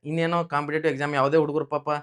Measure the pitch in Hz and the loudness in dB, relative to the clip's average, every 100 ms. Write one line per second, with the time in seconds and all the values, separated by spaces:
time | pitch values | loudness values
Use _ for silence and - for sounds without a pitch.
0 | 147 165 165 170 170 147 147 156 160 139 | -6 -2 0 0 0 -2 -2 0 0 0
1 | 147 143 139 160 147 151 143 147 151 147 | -2 2 4 4 4 0 -2 -4 -2 -4